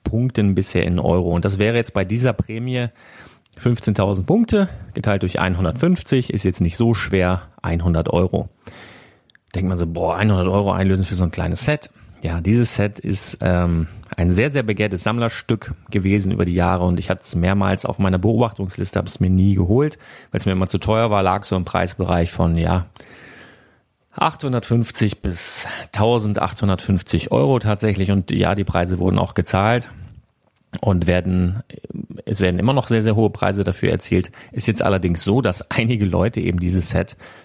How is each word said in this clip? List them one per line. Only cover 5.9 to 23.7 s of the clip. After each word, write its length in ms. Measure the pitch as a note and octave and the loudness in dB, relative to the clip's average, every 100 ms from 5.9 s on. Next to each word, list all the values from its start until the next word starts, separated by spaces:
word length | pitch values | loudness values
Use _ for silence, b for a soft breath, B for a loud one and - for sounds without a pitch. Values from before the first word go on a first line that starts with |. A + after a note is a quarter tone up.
| F3+ - C3+ - | 0 0 0 0
ist 120 | G2+ | -2
jetzt 160 | - - | -2 0
nicht 160 | E2+ - | -2 2
so 180 | A#2 | 0
schwer, 540 | G#2+ - F#2+ F2+ F#2 - _ | 0 0 2 2 0 -6 _
einhundert 480 | - E2 F2 E2 D#2+ | -4 -2 0 0 0
Euro. 400 | F2 F#2 - - B B B B B B B B _ _ | 0 0 -2 -6 B B B B B B B B _ _
Denkt 140 | F2+ F#2 | -4 -2
man 100 | F2+ | -2
so, 80 | E2 | -2
„Boah, 280 | E2 E2+ | -2 -2
einhundert 320 | E2+ G#2+ F#2+ F#2 | 2 2 2 2
Euro 260 | G2 G2 | 2 2
einlösen 340 | F#2 F#2+ F#2+ F#2 | 2 2 2 0
für 80 | |
so 100 | F#2 | 0
ein 60 | F2 | -2
kleines 340 | - E2+ F2 | 0 -4 -2
Set?“ 240 | - D3+ - B B B | -2 -2 -6 B B B
Ja, 220 | E2 E2+ | -6 -2
dieses 320 | E2+ A#2 A2+ | 2 2 2
Set 240 | - G2+ - | 0 -2 -4
ist, 400 | - F#2+ - - | -6 -4 -4 -2
ähm, 480 | - F2+ F2 E2 D#2+ B - | 0 2 2 0 -2 B -10
ein 160 | - F2 | -2 2
sehr, 200 | F2+ C#3+ | 2 2
sehr 120 | C#3 | 0
begehrtes 400 | A2 G2+ G#2 F#2 | -2 -2 -2 0
Sammlerstück 720 | A2 A#2+ A2+ - - A2+ - - - | -2 0 -2 -2 -2 -4 -4 -14 -4
gewesen 420 | G#2 G2 G#2 F#2+ | 0 2 2 2
über 120 | F#2 | 0
die 80 | F2 | 0
Jahre 320 | F2 F2 F2+ | 2 2 2
und 160 | F2+ F2 | 0 0
ich 80 | - | -2
hatte 140 | F#2+ | -6
es 120 | - | -4
mehrmals 520 | E2+ F2+ G2 F#2+ F#2+ F#2+ | 0 2 2 0 0 -2
auf 120 | - | -2
meiner 200 | G2 F#2 | 0 2
Beobachtungsliste, 800 | G#2 A2+ A#2 - F#2 - F2+ F#2+ | 2 2 0 -2 -8 -6 -4 -4
habe 100 | F2+ | -4
es 120 | - | -2
mir 100 | F#2 | 2
nie 240 | F#2 G2 | 4 4
geholt, 440 | F#2+ F2 A#2+ D3+ - B B B | 4 2 2 0 -4 B B B
weil 80 | G#2+ | -4
es 60 | |
mir 80 | - | 0
immer 140 | F#2 F#2 | 0 0
zu 100 | F2+ | -2
teuer 340 | - A2 A#2 | 0 2 2
war, 120 | G#2 | 2
lag 220 | F#2+ G2 | 2 0
so 120 | - F#2 | 0 -2
im 80 | |
Preisbereich 640 | F2 F#2 F2+ - F2+ F2 E2+ | 0 -2 -2 -2 0 0 0
von, 280 | - F2 E2 | 0 0 2
ja, 280 | E2 F#2 F2+ B B B B B B B B | 2 0 -2 B B B B B B B B